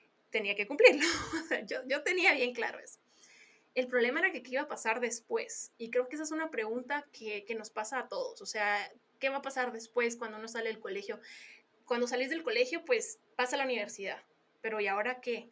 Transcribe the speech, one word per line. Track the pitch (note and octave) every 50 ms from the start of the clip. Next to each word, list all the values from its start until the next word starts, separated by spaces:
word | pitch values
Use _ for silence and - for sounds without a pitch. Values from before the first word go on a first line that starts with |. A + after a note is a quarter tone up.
| _ _ _ _ _ _
tenía | - A3 G3+ G3+ G3
que | G3+ G#3
cumplirlo, | G#3 C#4+ D4 A#4+ A#4+ - C#4+ D4
<laughs> | E4+ E4+ - - - - D#4+ -
o |
sea, | - - - A3+
yo, | - C4+ C4 B3+
yo | B3+ C4 C#4
tenía | D4+ - F4+ F4+ E4+ F#4+
bien | D4+ C#4 B3 B3 A#3+
claro | A#3 A3 A3+ A3 -
eso. | - - - - _ _ _ - - - - - - - - _ _ _ -
El | B3 B3+ B3
problema | B3 B3 A3+ B3 C#4 E4
era | F4 F#4+
que | E4 B3+
qué | A#3+ B3+
iba | B3+ C4+
a | D4 D4
pasar | A3 G#3 - A3+ A3+ B3
después, | A#3+ A3+ A#3 - - - A#3 A3+ - - - - - - _
y | - A#3 A3+
creo | A#3 B3 B3+ B3+
que | D#4
esa | D4+ D#4+
es | D4+
una | D#4+ D#4 D#4+ D#4+
pregunta | D#4+ A#3 A3 G#3+ A3+ B3+ B3+ B3 C#4+ D4 D4 -
que, | - - A3 A3 G#3 G3+ G3+
que | - A3+
nos | A3 G#3+ -
pasa | - A3+ G#3+ A3 C4 B3+
a | A#3 A#3
todos, | - F#3 E3 - - -
o | G3+
sea, | - - G#3+ G#3 G#3 G#3 G3+ F#3+ D#3+ - - _ _ _ -
¿qué | C4+ C4+
va | C4+
a | C#4
pasar | C#4 C4+ C4 C4 B3 B3
después | A3+ A3+ - - - B3 A#3 A#3 A#3
cuando | - A#3+ G#3+ G#3+ G#3+
uno | A3+ A#3
sale | A#3 A#3 A3+ A3
del | A3 A3
colegio? | - G3 F#3+ G3+ G3+ - G#3+ - - - - - - - - - _ _ _ _ _
Cuando | - B3 A#3+ B3
salís | A#3+ B3+ B3 C4 C4
del | D#4+ D#4+
colegio, | D#4+ B3+ A3 A#3+ B3+ B3+ E4 E4 E4
pues, | - B3 A3 G#3+ - - - _ _ _
pasa | - - - D4+
a | C#4
la | C4+
universidad, | C4 B3 A3 G#3 - - - G3 F#3+ - - - _ _ _ _ _ _ _
pero | - A3+ A3 G#3+
¿y | G#3
ahora | G3 G3 G3+ G#3+ B3 B3+ B3
qué? | - B3 A#3 G#3 - -